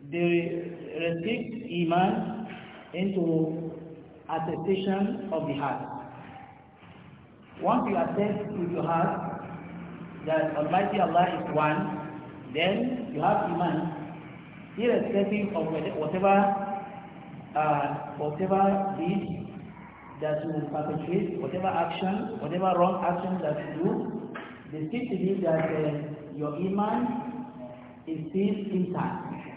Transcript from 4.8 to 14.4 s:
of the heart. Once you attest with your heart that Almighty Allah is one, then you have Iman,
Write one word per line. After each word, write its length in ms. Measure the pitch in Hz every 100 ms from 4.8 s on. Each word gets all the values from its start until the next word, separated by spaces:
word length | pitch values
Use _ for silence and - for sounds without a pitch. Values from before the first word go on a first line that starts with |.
| 196 196 196 - -
of 160 | 160 151
the 60 |
heart. 340 | 139 143 - 135 - - - - - - - - - - - - - - - - -
Once 240 | 175 247 247
you 80 | 190
attest 560 | 160 180 208 202 - -
with 140 | 175
your 120 | 170
heart 600 | 160 165 185 - - - - - - - - - - - 151
that 300 | 156 151 147
Almighty 420 | 151 180 202 202
Allah 260 | 175 170 180 180
is 160 | - 151
one, 460 | 151 151 - - - - - - -
then 580 | 147 175 214 247 254 -
you 80 | 147
have 240 | 170 208 -
Iman, 640 | 170 175 156 165 151 - - - -